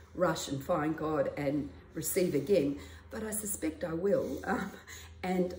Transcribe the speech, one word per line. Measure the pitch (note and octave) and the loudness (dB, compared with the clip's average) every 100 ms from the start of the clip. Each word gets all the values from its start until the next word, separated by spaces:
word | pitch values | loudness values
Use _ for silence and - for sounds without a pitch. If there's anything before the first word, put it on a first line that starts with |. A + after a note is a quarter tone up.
| - | -12
rush | - F3 - - | 0 2 2 -2
and | C3+ | -4
find | - E3+ D3+ D#3 | 0 2 2 0
God | D3+ D#3 C3+ - | 0 2 2 0
and | C#3+ D3 - - - | 0 0 -2 -8 -12
receive | E3 C#3+ - F3+ | -6 0 2 4
again, | C#3+ C#3 F#3+ C#3+ C#3+ - - - | 2 4 4 4 0 -8 -16 -12
but | A3+ | -8
I | A3 | -6
suspect | G#3 G#3 - - - | -4 -4 -4 -4 -4
I | D#3+ | -4
will, | E3 G3+ F3+ - C#4+ | 0 4 4 2 -2
um, | - A3+ G3 - - - - - | -2 -2 -2 -8 -14 -16 -16 -6
and | F#3 F#3 F3+ | 0 2 0